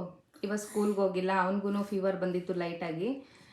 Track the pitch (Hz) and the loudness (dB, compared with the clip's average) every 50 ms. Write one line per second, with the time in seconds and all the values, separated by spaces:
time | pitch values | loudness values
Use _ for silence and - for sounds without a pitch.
0 | 175 - - - _ _ - - - 196 208 208 - - - 214 202 208 208 196 | 2 -2 -10 -16 _ _ -12 -8 -4 -4 -2 -4 -4 -2 0 2 2 2 4 4
1 | 196 185 180 185 185 190 190 190 180 185 196 202 196 202 202 202 202 - 208 190 | 2 2 2 2 0 2 2 4 4 2 2 2 0 0 0 0 -2 -2 -2 0
2 | 185 196 190 - 185 185 175 180 175 - 185 180 170 170 170 - 185 170 160 165 | 0 0 0 0 0 0 0 0 -2 -2 -2 -2 -2 -4 -4 -4 -4 -4 -4 -2
3 | 185 240 277 277 - - - - - - | -2 -2 -2 -4 -8 -14 -20 -20 -20 -20